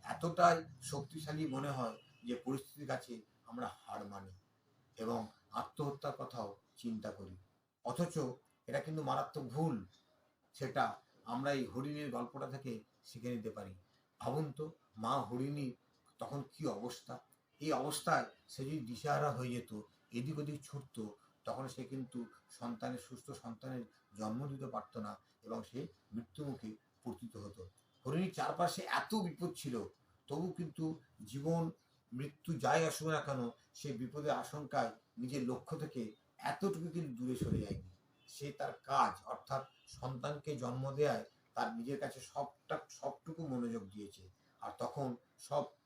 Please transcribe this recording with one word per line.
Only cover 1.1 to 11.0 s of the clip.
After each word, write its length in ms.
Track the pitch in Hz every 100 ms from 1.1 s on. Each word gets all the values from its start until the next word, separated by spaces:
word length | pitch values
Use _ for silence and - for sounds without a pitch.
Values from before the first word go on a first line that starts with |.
| 160 151 156 151
মনে 240 | 131 143
হয় 280 | 131 120 107 - -
যে 100 | 120
পরিস্থিতির 540 | 120 - 135 - - 139
কাছে 320 | 127 - 117 - _
আমরা 320 | - 117 110 -
হার 240 | - 104
মানি 260 | 101 98 95 95 _ _ _ _ _ -
এবং 320 | 113 117 107 - _
আত্মহত্যার 600 | 120 110 - 143 139 143
কথাও 440 | - 131 120 104 - _ -
চিন্তা 340 | 120 110 107
করি। 260 | - 95 92 - _ _ _
অথচ 340 | 120 120 170 165 127 123 _ _ -
এটা 140 | 135
কিন্তু 220 | 151 156
মারাত্মক 420 | 143 135 139 156
ভুল। 420 | 131 127 160 120 90 - _ _ _ _ _
সেটা 480 | - 131 135 123 -